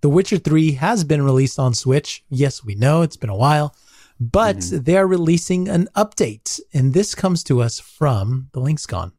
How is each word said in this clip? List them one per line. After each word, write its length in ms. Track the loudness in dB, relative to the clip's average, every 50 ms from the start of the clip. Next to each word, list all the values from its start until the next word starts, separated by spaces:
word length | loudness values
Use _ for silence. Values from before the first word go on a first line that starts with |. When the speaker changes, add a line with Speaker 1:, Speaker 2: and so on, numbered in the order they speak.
Speaker 1:
The 80 | 0 2
Witcher 280 | 2 2 2 2 -2 -2
Three 340 | 0 2 2 2 2 2 0
has 300 | 0 0 0 0 0 0
been 180 | 0 0 2
released 380 | 2 2 4 2 2 0 0 0
on 140 | 0 0 0
Switch. 500 | 0 0 0 0 0 0 -4 -10 -14 _ -6
Yes, 340 | -2 -2 0 -2 -2 -6 -10
we 120 | -8 -4
know 260 | 0 2 2 4 2
it's 160 | 2 0 -2 -6
been 120 | -8 -6
a 60 | -2
while, 400 | 0 2 2 2 2 0 -2 -6 _ _ _ _ -20 -20 _ _ -8
but 360 | -4 -2 0 2 2 2 0 -2
Speaker 2:
Mm-hmm. 260 | -6 -6 -6 -4 0
Speaker 1:
they're 220 | 2 2 4 4 2
releasing 600 | 2 2 2 2 2 2 2 0 -2 -2 -2 0
an 220 | 0 0 0 0 0 -2
update, 640 | -2 -2 -2 -2 -2 -2 -4 -6 -10 -10 -10 -10 -10 _ -2
and 200 | 0 2 2 2
this 200 | 2 0 0 -2
comes 300 | -2 -2 0 0 0 0
to 160 | 0 0 0
us 180 | 0 0 -4 -8
from, 680 | -12 -18 -6 -2 0 0 0 0 -2 -2 -4 -4 -6 -8 -6
the 80 | -4
link's 240 | -2 -2 -2 -2 -4
gone, 260 | -6 -8 -8 -8 -8 -12